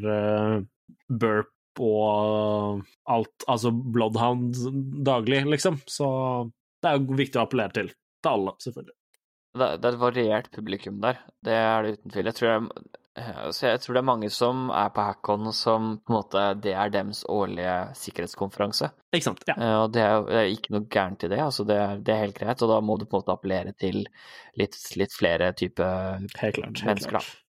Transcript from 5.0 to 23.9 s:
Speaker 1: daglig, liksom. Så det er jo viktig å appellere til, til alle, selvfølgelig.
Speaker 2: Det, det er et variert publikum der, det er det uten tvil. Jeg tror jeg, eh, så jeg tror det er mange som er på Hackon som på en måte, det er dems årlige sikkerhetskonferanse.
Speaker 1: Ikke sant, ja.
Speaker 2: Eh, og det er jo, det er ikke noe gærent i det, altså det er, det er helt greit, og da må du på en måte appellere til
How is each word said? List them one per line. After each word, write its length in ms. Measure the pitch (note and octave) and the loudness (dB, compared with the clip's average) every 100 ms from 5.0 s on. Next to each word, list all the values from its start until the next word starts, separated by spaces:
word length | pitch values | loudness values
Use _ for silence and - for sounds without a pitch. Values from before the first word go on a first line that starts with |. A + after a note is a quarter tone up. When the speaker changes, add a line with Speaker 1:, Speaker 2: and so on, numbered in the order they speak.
Speaker 1:
daglig, 380 | C#3 B2 A2+ C#3 C#3+ | 2 2 2 2 2
liksom. 340 | D3 F#3 C#3+ - | 2 0 -2 -6
Så 640 | - C#3 C3 C3 B2 A#2 - _ _ | -4 -2 0 0 -2 -4 -10 _ _
det 80 | - | 2
er 60 | C#3+ | 2
jo 160 | C3 C3+ | 2 0
viktig 220 | C3+ A#2+ | 0 0
å 60 | A2 | 2
appellere 260 | B2 G2 | 0 0
til, 140 | A2 F#2+ - _ _ | -2 -4 -8 _ _
til 80 | D#3+ | 0
alle, 220 | A2 G2 - | 2 0 -4
selvfølgelig. 320 | B2+ - - _ _ _ _ _ _ | -12 -12 -16 _ _ _ _ _ _
Speaker 2:
Det, 120 | A#2+ A#2+ E2 | 0 0 2
det 80 | A#2+ | 0
er 60 | |
et 80 | A#2+ | 2
variert 480 | B2 B2 A2 G#2+ - | 2 4 2 2 -2
publikum 500 | - G#2+ G2 G2+ G2+ | -10 -6 -6 -8 -2
der, 180 | A2+ B2+ - _ | -2 -2 -8 _
det 100 | A#2 | 0
er 300 | A2+ A2 A2+ | 2 4 2
det 140 | G#2+ G#2 | 0 -4
uten 120 | G2 | -6
tvil. 140 | G2+ | -4
Jeg 100 | G2 | -4
tror 140 | - A#2 | 0 2
jeg, 380 | A2 A#2 - - - _ - | 2 -2 -10 -18 -20 _ -14
eh, 260 | A#2 - B1+ | -12 -8 -8
så 160 | - B2+ | -2 0
jeg 120 | A2+ | 0
tror 120 | - | 0
det 60 | B2 | 0
er 60 | C3 | 2
mange 220 | A2+ G#2 | 0 -2
som 320 | - A#2+ B2+ B2+ | 0 0 0 -2
er 180 | - G2+ | 0 0
på 140 | - | 0
Hackon 460 | G#2 - - G#2 A2 | -2 -2 -2 -2 -2
som 380 | G#2+ A#2 A2 A2 G#2+ | -2 2 2 0 -4
på 120 | - | 0
en 60 | A2+ | 0
måte, 280 | - F#2+ G2+ G2+ | 0 2 2 0
det 120 | G#2 | -2
er 160 | F#2+ G#2 | 0 0
dems 300 | G2+ G2+ G#2 - | 0 -2 -6 -2
årlige 460 | G#2 F#2+ F2 F2+ F2+ F#2 | -2 0 -2 -2 -2 -4
sikkerhetskonferanse. 920 | - - - F2 - G2 - G2+ - D3 - _ | -10 -10 -8 -8 -6 -6 -2 -2 -2 -6 -8 _
Speaker 1:
Ikke 160 | F3 - | -2 -2
sant, 160 | - - | -4 -4
ja. 80 | - | -2
Speaker 2:
Eh, 180 | A#2 A2 | 2 2
og 100 | A2 | 2
det 100 | A#2 | 4
er 120 | G#2 | 4
jo, 100 | G#2+ G2+ | 4 2
det 140 | A2+ | 2
er 100 | G2 | 2
ikke 200 | A2 - | 0 -4
noe 140 | G#2 G#2+ | -4 0
gærent 380 | G#2 F#2 F#2+ E2+ | 0 0 -2 -2
i 40 | |
det, 80 | G#2+ | 0
altså 280 | D3+ B2+ G#2 | 0 -2 0
det 100 | G#2 | 2
er, 220 | G2+ G2+ | 0 -2
det 160 | G#2+ | 0
er 80 | A2 | 0
helt 140 | G2+ - | 0 -2
greit, 240 | G#2 B2 | -4 0
og 100 | A2+ | 2
da 80 | A2 | 4
må 160 | G#2+ G2 | 2 -2
du 60 | |
på 140 | - F#2+ | -2 -2
en 40 | |
måte 120 | - F2+ | 0 -2
appellere 380 | F#2+ F#2 F#2+ - | -2 -2 -4 -4
til 240 | F#2+ | -4